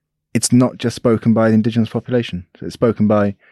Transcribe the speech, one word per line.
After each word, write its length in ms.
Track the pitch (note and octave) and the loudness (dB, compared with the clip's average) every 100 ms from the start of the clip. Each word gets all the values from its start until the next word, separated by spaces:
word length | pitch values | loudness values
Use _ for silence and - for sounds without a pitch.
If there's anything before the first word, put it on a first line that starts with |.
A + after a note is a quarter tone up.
| _ _ _ | _ _ _
it's 180 | A2+ - | -6 2
not 240 | B2 B2 - | 2 2 -2
just 200 | A#2+ - | -6 -2
spoken 360 | B2 A2 A#2+ | 0 0 2
by 180 | A2+ A2+ | 2 4
the 40 | |
indigenous 340 | A2 A2+ A#2 A2 | 2 2 0 -2
population. 580 | A#2 - B2 A2+ F2+ - _ | -4 -4 -4 -4 -10 -14 _
So 80 | - | -14
it's 80 | |
spoken 320 | - A#2+ G#2+ G#2+ | -2 -2 0 2
by 300 | G#2+ G2+ G2+ _ | 2 0 -4 _